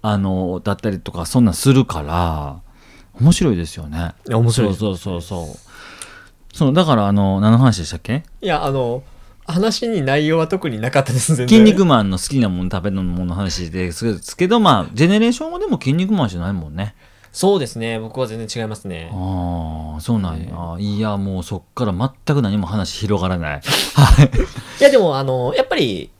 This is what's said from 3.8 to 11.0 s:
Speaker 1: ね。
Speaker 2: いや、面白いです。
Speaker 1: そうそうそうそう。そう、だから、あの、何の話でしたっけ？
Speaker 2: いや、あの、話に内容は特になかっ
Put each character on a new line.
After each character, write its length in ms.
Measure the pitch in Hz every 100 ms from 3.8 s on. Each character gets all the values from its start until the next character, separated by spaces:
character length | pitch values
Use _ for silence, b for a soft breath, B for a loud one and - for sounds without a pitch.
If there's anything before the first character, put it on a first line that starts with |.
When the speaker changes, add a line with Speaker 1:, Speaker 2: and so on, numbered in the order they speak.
| 78
Speaker 1:
ね。 280 | 78 82 - -
Speaker 2:
い 40 |
や、 60 | 113
面 120 | 117
白 140 | 113 107
い 40 |
で 40 |
す。 60 | 95
Speaker 1:
そ 120 | 107
う 60 | 92
そ 200 | 98 87
う 40 |
そ 220 | 85 92
う 20 | 80
そ 80 |
う。 1040 | - - - - - - - - _ - -
そ 120 | 139
う、 40 |
だ 100 | 156
か 120 | 165 117
ら、 120 | 101
あ 40 |
の、 280 | 101 98 95
何 120 | 107
の 80 | 117
話 180 | 131 92
で 80 | 78
し 60 |
た 60 | 80
っ 20 |
け？ 220 | - 131 - -
Speaker 2:
い 60 | 196
や、 180 | 151 143
あ 60 |
の、 320 | 139 120 127 139 b b b -
話 360 | 160 214 220 233
に 160 | 214
内 240 | 135 143 151
容 100 | 160
は 100 | 160
特 220 | 190 165
に 100 | 110
な 120 | 117
か 80 |
っ 40 | 139